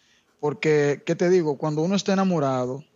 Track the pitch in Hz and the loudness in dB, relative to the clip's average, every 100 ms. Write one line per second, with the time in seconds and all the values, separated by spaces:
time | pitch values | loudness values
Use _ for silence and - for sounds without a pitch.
0 | _ _ _ _ 147 143 156 151 143 139 | _ _ _ _ -6 -2 2 2 2 0
1 | - - 180 185 151 135 156 151 170 196 | -4 -2 2 2 2 -2 -4 -2 -2 -2
2 | 202 190 190 170 139 131 123 135 - | 0 0 0 0 0 -2 -4 -6 -14